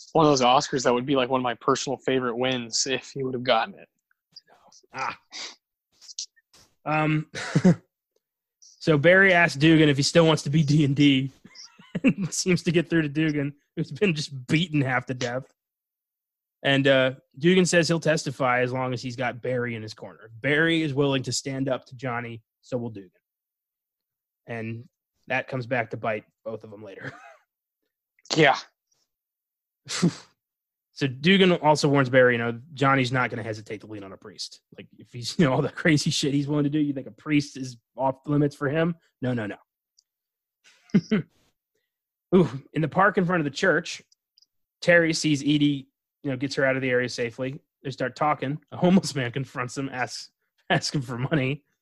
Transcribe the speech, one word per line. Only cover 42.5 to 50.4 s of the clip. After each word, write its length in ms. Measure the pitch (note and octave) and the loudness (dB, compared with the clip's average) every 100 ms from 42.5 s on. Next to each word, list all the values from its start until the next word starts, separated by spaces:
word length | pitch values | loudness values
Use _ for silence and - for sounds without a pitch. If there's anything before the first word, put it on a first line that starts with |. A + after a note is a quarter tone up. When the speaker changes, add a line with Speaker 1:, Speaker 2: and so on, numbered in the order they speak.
| C3+ - | -2 -10
Speaker 2:
in 100 | D3+ | -4
the 60 | D#3 | -2
park 300 | E3+ G3+ G3+ | 2 2 2
in 60 | |
front 160 | F3 F3+ | 0 0
of 40 | |
the 60 | C#3+ - | -2 -2
church, 460 | F#3+ D#3 - - _ _ _ _ _ _ _ - | 0 0 -2 -14 _ _ _ _ _ _ _ -6
Terry 320 | - F3 D#3+ | 2 4 4
sees 300 | D#3 D#3 C#3+ | 0 0 0
Edie, 460 | C#3+ D3+ D3 D3 - _ _ _ | 2 2 2 0 -8 _ _ _
you 80 | C#3+ | -8
know, 60 | B2 | -6
gets 180 | C3+ D3 | -6 0
her 80 | |
out 120 | C3+ C3 | 0 0
of 60 | |
the 80 | C3 | 0
area 180 | B2 B2 | 0 -2
safely. 520 | - A#2+ A2+ C3 C#3 _ _ | -4 -8 -6 -8 -10 _ _
They 80 | C#3+ | -12
start 240 | B2+ C3 | -6 -6
talking. 440 | - D3+ D3 C3 D3 _ | -2 -2 -2 -4 -8 _
A 60 | A#2 | -2
homeless 380 | F3 F#3+ - | 4 4 2
man 180 | C#3+ A#2+ | -4 -4
confronts 440 | C3 C3 C3+ B2 - | -6 -8 -8 -8 -8
him, 120 | C3+ | -8
asks, 380 | B2 A#2+ - - _ | -6 -8 -8 -18 _